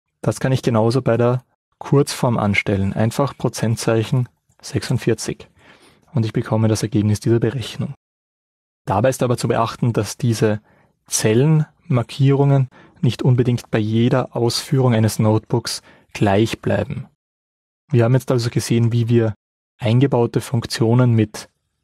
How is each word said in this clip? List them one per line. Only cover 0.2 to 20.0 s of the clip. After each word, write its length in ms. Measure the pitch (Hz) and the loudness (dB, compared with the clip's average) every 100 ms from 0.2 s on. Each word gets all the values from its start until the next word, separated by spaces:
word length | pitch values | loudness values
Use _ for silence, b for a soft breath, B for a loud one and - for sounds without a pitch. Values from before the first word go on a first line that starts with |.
Das 200 | - 107 | -4 -2
kann 120 | 135 | 0
ich 100 | 135 | -2
genauso 400 | - 117 113 127 | 0 2 2 0
bei 140 | 127 113 | 0 2
der 280 | 120 127 - _ _ - | 2 0 -6 _ _ -18
Kurzform 600 | - 139 143 - 131 117 | 0 2 2 -2 -2 0
anstellen. 540 | 104 98 - 101 98 | 0 -2 0 0 0
Einfach 440 | - 113 - 143 - | 0 -2 0 -2 -2
Prozentzeichen 920 | 127 - 113 113 - 113 107 131 123 _ _ _ | -6 -2 -2 -2 0 0 0 -2 -4 _ _ _
sechsundvierzig. 880 | - 117 - 123 - 113 - 76 - _ b b b b b | -8 -6 -4 -2 -2 -2 -4 -10 -14 _ b b b b b
Und 140 | - 110 | -4 -2
ich 60 | |
bekomme 340 | - - 110 110 | -4 -2 0 2
das 160 | 110 | 0
Ergebnis 380 | 110 107 104 104 | 0 0 0 0
dieser 180 | - 117 | 0 0
Berechnung. 560 | 117 131 110 - 135 - _ _ _ _ _ _ _ _ | 0 -4 -8 -8 -10 -12 _ _ _ _ _ _ _ _
Dabei 260 | - 98 123 | -4 0 0
ist 120 | 127 | 0
aber 140 | 127 120 | -2 -2
zu 100 | 120 | -2
beachten, 460 | 117 113 - 127 | -2 -2 -2 -2
dass 240 | 113 101 - | -2 -4 -4
diese 440 | 123 110 113 107 - b b b - | -2 0 0 -2 -8 b b b -8
Zellenmarkierungen 1600 | - 110 110 147 156 151 _ - 127 113 - 135 139 139 139 127 B B B | -2 2 4 4 2 0 _ -4 -2 -2 0 2 4 4 2 0 B B B
nicht 220 | 135 - | -2 0
unbedingt 480 | - 123 123 120 - | 2 2 2 -2 -2
bei 80 | 117 | -4
jeder 560 | 107 110 120 131 120 | 0 2 2 2 -2
Ausführung 580 | 123 120 - - 135 127 | -2 -2 -2 -2 0 2
eines 280 | 113 113 - | 2 2 2
Notebooks 640 | 110 110 - 120 - - - b b | 0 0 0 -4 -4 -10 -14 b b
gleich 480 | - 104 98 113 - | -2 2 2 0 -2
bleiben. 460 | - 104 104 - - _ _ _ _ _ _ _ _ | -4 -4 -4 -8 -14 _ _ _ _ _ _ _ _
Wir 120 | 120 | 0
haben 100 | 117 | 2
jetzt 180 | 127 - | 2 0
also 180 | 131 117 | -2 -2
gesehen, 420 | - - 117 117 | -4 -2 0 0
wie 160 | 120 113 | 0 0
wir 260 | 117 113 104 _ _ _ - | 2 0 -4 _ _ _ -6
eingebaute 600 | 113 120 | 0 2